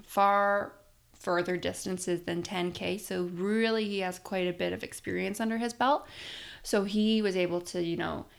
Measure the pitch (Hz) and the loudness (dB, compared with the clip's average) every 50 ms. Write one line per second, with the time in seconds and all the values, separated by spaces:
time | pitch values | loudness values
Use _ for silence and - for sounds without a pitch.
0 | - - - 196 196 202 202 202 202 202 202 202 190 - - - - - _ _ | -12 -2 2 4 4 6 6 6 4 4 2 2 0 -4 -8 -18 -20 -20 _ _
1 | _ _ - - - 190 175 175 175 180 180 175 170 175 185 - - 190 185 180 | _ _ -18 -8 -2 0 2 2 2 0 0 -2 -2 -4 -4 -4 -4 -4 -4 -4
2 | - 180 175 175 175 175 170 170 165 - 202 180 175 180 170 - 180 180 180 214 | -2 -2 -2 -2 -2 -2 -2 -2 -4 -4 -2 -2 -2 -2 -4 -4 -4 -4 -4 -4
3 | - - 190 180 180 175 175 170 190 202 214 226 226 226 220 220 214 202 202 196 | -4 -4 -4 -2 -2 -4 -4 -2 0 2 2 2 4 2 2 2 0 0 -2 -2
4 | 185 180 180 - - - 202 185 180 180 175 180 180 - 180 - - - - - | -2 -2 -4 -6 -6 -4 -2 0 0 0 0 0 -2 -2 -2 -4 -6 -8 -10 -8
5 | - 196 180 180 185 196 208 - 226 220 226 226 240 233 233 - 240 262 294 - | -6 -4 -2 -2 -2 -2 -2 -2 -2 -2 0 -2 -2 -2 0 2 4 4 4 2
6 | - - - - - - - - - - - - - - - 208 196 202 208 214 | 0 -6 -16 -14 -14 -12 -12 -12 -14 -16 -16 -12 -4 0 2 2 2 2 2 4
7 | 214 220 220 220 208 196 180 185 180 175 170 175 175 - - 180 170 170 170 165 | 4 4 4 4 4 2 2 2 2 2 0 -2 -4 -4 -2 -2 0 0 0 -2
8 | 165 165 160 160 160 - - | -2 -4 -4 -6 -8 -12 -16